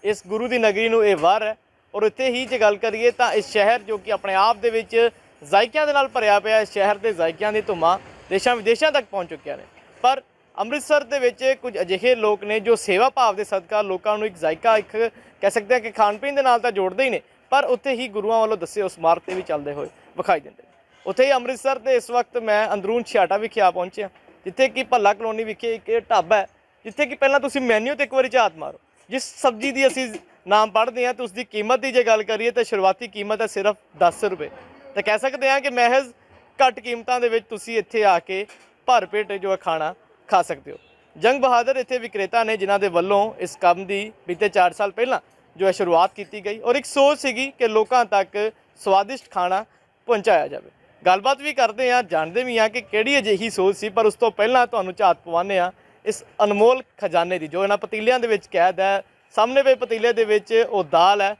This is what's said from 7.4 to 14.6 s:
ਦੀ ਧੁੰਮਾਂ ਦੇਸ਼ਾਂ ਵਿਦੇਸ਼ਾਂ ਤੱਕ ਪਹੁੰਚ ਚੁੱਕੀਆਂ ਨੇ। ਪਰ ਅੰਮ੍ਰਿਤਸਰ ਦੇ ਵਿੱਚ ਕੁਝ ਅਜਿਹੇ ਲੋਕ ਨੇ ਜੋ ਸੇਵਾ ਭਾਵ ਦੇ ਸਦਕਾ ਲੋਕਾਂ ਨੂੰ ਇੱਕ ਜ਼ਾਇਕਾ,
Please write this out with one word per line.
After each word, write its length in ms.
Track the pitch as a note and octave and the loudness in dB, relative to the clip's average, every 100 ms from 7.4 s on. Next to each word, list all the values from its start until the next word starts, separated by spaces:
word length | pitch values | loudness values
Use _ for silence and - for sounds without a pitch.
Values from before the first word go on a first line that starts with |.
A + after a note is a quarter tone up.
| G#3 | -4
ਦੀ 80 | G#3+ | -4
ਧੁੰਮਾਂ 380 | G#3+ F3+ E3 F#3+ - - - | -4 0 2 0 -4 -20 -6
ਦੇਸ਼ਾਂ 260 | F#3+ B3 B3 | -2 0 0
ਵਿਦੇਸ਼ਾਂ 360 | G#3 A3+ D#4 | 0 0 2
ਤੱਕ 140 | C#4+ A3 | 0 -4
ਪਹੁੰਚ 200 | G3 F3 | -8 -8
ਚੁੱਕੀਆਂ 260 | D#3 D3+ C3+ | -12 -12 -14
ਨੇ। 60 | - _ _ _ | -14 _ _ _
ਪਰ 200 | B3 C4+ _ _ _ - | 0 0 _ _ _ -8
ਅੰਮ੍ਰਿਤਸਰ 440 | G#3+ C#4+ - D4+ | -6 -6 0 0
ਦੇ 140 | C4 C#4+ | 0 -2
ਵਿੱਚ 360 | B3 B3 C4 C4+ | -2 0 -2 -2
ਕੁਝ 180 | B3 G3 | -4 -6
ਅਜਿਹੇ 340 | F3 F#3 A#3 | -2 0 2
ਲੋਕ 300 | B3 G#3+ G#3 | 2 2 0
ਨੇ 160 | G#3 G#3+ | -2 -4
ਜੋ 160 | G3+ A3+ | 0 0
ਸੇਵਾ 340 | - F#3 B3+ | 2 2 2
ਭਾਵ 260 | C4 A#3+ G3 | 2 0 0
ਦੇ 80 | |
ਸਦਕਾ 380 | G#3 G3 E3+ G#3+ | -4 -6 -2 -4
ਲੋਕਾਂ 360 | G#3 F#3 G#3+ G#3+ | -2 -4 -2 -2
ਨੂੰ 80 | G#3+ | -4
ਇੱਕ 100 | F3 | -4
ਜ਼ਾਇਕਾ, 400 | D#3 D#3+ | -4 0